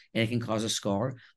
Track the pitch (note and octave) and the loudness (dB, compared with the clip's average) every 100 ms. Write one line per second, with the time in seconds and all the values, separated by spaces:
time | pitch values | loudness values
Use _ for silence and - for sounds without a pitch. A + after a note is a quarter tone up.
0 | - A2+ A2+ A#2+ A2+ A2 A2 - G#2 G2 | -6 0 2 0 0 0 0 -2 0 0
1 | B2 - - | 0 -4 -14